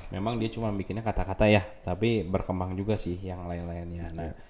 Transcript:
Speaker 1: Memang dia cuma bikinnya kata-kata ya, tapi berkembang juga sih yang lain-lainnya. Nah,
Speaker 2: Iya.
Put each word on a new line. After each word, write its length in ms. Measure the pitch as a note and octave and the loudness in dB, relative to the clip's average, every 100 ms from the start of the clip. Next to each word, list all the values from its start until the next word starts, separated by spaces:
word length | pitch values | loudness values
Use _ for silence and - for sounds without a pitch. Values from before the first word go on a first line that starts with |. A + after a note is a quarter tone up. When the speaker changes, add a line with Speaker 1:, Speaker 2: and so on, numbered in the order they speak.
| - | -6
Speaker 1:
Memang 260 | F#2 G#2+ A#2+ | -4 -2 0
dia 140 | A2 | -2
cuma 180 | A2+ A2+ | 0 -2
bikinnya 300 | G2+ F#2 G2 | 0 -2 -2
kata-kata 460 | A2+ G2+ F#2+ F#2+ G#2+ | 0 0 0 4 8
ya, 160 | G#2+ F#2 - | 8 6 -6
tapi 400 | - F2+ A2 A2+ | -4 2 2 2
berkembang 520 | E2+ F#2+ - F#2 F#2 | 2 0 0 -2 -2
juga 220 | F#2 G2 G#2 | -2 0 0
sih 200 | - F2 | 0 -4
yang 300 | F#2+ F2+ F2 | -4 -6 -6
lain-lainnya. 680 | F2 E2+ E2+ E2+ E2+ E2 | -4 -4 -6 -6 -8 -8
Nah, 120 | D#2+ D#2+ | -6 -6
Speaker 2:
Iya. 80 | - | -8